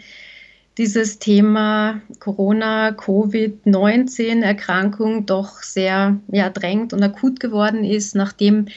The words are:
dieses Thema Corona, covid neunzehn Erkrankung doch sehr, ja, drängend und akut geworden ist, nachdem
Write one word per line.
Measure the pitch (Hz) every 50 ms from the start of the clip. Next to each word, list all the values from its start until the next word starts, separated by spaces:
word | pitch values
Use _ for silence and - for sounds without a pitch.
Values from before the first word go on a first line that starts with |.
| - - - - - - - - - - _ _ _ _ _
dieses | - 226 208 202 226 220 214 - -
Thema | - 214 208 202 208 214 214 214 214 214 214 214 214 214 220 214 - - - _
Corona, | - 208 202 - 196 196 214 220 220 220 220 220 220 220 214
covid | - - - 190 202 220 208 202 226 220 214 208 - _
neunzehn | 208 196 185 202 208 226 247 262 254 - - 226 226 226 233 226
Erkrankung | 196 208 202 - - 180 185 190 208 202 - 214 220 226 220 208
doch | 202 196 190 196 196 - -
sehr, | - - - 190 185 185 190 190 196 202 202 202 - -
ja, | - 202 185 190
drängend | 185 202 - 175 196 214 226 233 -
und | 202 202
akut | 202 202 - - 262 254 -
geworden | - 233 214 208 208 214 220 220 208
ist, | 190 208 214 202 - -
nachdem | 196 196 196 - - 208 202 208 214 208 208 -